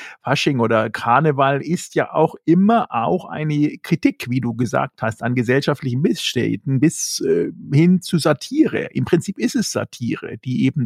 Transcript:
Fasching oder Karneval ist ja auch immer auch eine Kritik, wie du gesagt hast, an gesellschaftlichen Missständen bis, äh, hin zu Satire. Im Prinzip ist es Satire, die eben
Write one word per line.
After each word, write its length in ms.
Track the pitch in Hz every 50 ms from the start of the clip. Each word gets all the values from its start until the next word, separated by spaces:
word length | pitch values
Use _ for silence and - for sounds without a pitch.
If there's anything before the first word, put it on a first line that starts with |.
| - - - -
Fasching 380 | - 123 143 - - 165 143 123
oder 320 | 113 110 113 110 110 113
Karneval 680 | - - - 120 120 139 160 156 139 139 135 135 143 135 -
ist 320 | 147 175 - - - -
ja 180 | 160 - - -
auch 220 | 151 160 156 - - _
immer 460 | 156 170 185 196 214 233 226 - -
auch 340 | - - - 160 185 175 -
eine 540 | - - 151 156 151 147 147 147 147 - -
Kritik, 480 | - - 170 - - 277 - - - 120
wie 120 | 123 135
du 120 | 120 120 113
gesagt 480 | 117 123 104 135 131 139 135 _ -
hast, 220 | - 113 107 - 120
an 100 | 120 123
gesellschaftlichen 680 | 127 113 117 127 143 - 160 143 - 147 131 120 131
Missständen 760 | 160 - - - - - - 123 113 110 - - - 139 135 123
bis, 400 | 147 170 - - - - - -
äh, 300 | - - 85 85 - - 175 - - - 143
hin 260 | 143 170 180 185 180
zu 200 | - - - 156
Satire. 680 | - 160 147 - - - 262 311 285 - - - - -
Im 140 | - - 127
Prinzip 340 | - 185 - - - - -
ist 160 | 226 254 -
es 160 | 247 185 -
Satire, 680 | - 110 101 - - - 123 117 - - - - 101
die 280 | 107 - 131 127 - 131
eben 200 | 131 - 143 120